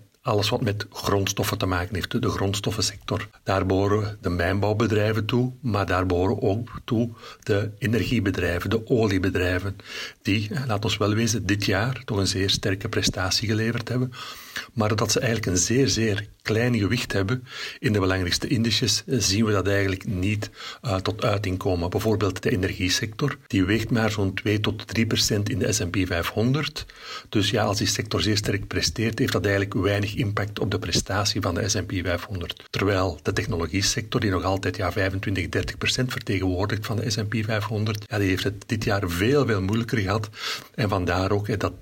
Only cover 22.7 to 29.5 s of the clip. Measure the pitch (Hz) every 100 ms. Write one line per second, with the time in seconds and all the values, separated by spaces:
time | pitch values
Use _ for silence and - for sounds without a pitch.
22.7 | - 92 - 107 - 143 - - 98 92
23.7 | 110 - 120 110 104 98 95 107 104 104
24.7 | 101 - 107 110 117 - 107 104 107 110
25.7 | 101 87 98 90 85 85 - 117 143 151
26.7 | - - - - - - 110 101 104 107
27.7 | 101 117 - 107 101 85 107 104 98 -
28.7 | 90 - - 110 110 117 110 101